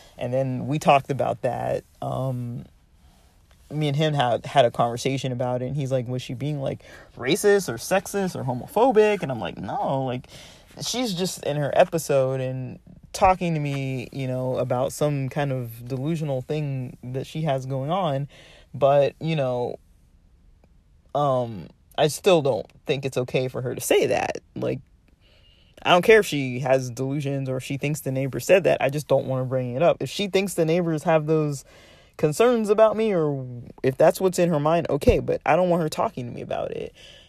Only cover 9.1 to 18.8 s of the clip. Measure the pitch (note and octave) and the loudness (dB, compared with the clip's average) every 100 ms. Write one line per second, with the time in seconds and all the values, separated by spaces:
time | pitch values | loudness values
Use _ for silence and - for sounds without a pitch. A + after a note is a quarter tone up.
9.1 | G3+ C3+ A#2+ E2+ - G2 F#4 - C3+ C3 | 2 -4 -4 -6 -8 -8 -4 -2 -2 -2
10.1 | B2 - - - - - - C3+ B3 B3 | -6 -10 -20 -20 -20 -20 -12 -6 -4 -4
11.1 | E3+ F#3 - - D3 C#3 - F3+ E3 - | -2 -4 -4 -4 -2 0 4 4 2 0
12.1 | C#3 C3 C3 C3 C3 B2 - - - - | 2 2 -2 -4 -6 -8 -12 -18 -20 -12
13.1 | - F#3+ F#3 F3 D#3 D3 C#3 C3+ C3 - | 2 4 4 0 -2 -2 -4 -4 -6 -8
14.1 | C#3 B2+ B2+ B2+ B2+ B2 B2 B2+ - D3+ | -8 -6 -4 -4 -2 -2 -2 -2 -2 -2
15.1 | C#3+ C3 D#3 C#3+ C3 A#2 A#2 A#2+ C3 D3 | 0 -4 -4 -4 -4 -6 -12 -8 -6 -4
16.1 | E3 D#3 C3 B2+ D3+ C#3+ C3+ B2 - B2 | -4 -4 -4 -4 -4 -4 -6 -8 -10 -10
17.1 | C3 - D#3+ D#3 C3+ B2+ C3+ C#3 F#3+ E3+ | -8 -8 -4 -2 -2 -2 -6 -2 -2 0
18.1 | C#3 C#3+ - - - - B2+ | -2 -6 -12 -20 -20 -14 2